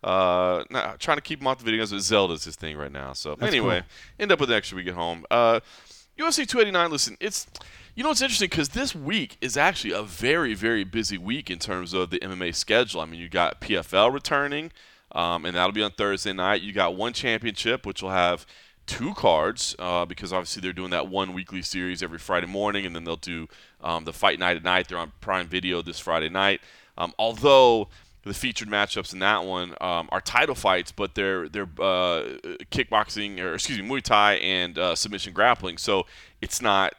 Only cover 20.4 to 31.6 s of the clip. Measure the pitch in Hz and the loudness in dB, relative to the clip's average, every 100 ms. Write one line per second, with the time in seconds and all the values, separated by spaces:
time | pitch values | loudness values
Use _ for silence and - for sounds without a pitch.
20.4 | 87 - 92 87 92 87 80 95 95 92 | -4 -6 -6 -6 -4 -2 -2 -2 -2 -4
21.4 | 92 92 - 90 90 87 90 82 - 90 | -8 -8 -6 -4 -4 -4 -8 -10 -2 -2
22.4 | 87 98 104 101 95 82 82 82 - 82 | 0 -2 -2 -2 -4 -8 -8 -8 -6 -8
23.4 | 80 - - _ - 85 80 - 101 78 | -10 -14 -20 _ -4 -4 -6 -8 -8 -4
24.4 | 90 85 82 92 92 90 80 - - 95 | -4 -4 -2 -2 -2 -8 -10 -12 -6 -4
25.4 | 85 90 90 87 85 85 - 82 80 92 | -4 -6 -4 -4 -6 -10 -2 -2 -2 0
26.4 | 98 98 - - _ - 87 - 113 113 | 0 0 -6 -20 _ -8 -8 -2 -4 2
27.4 | 139 135 127 113 101 - - _ 101 98 | 8 10 10 6 0 -8 -20 _ -10 -6
28.4 | 131 110 110 104 101 - 87 92 95 107 | -4 -6 -2 0 0 -2 -8 0 2 2
29.4 | 92 92 90 - 90 85 82 92 - 123 | 0 -4 -6 -4 -2 -2 -2 -4 0 2
30.4 | 151 127 98 92 87 - 101 - 98 95 | 2 2 2 2 0 -4 -4 -2 -2 -2
31.4 | 80 92 | -4 -6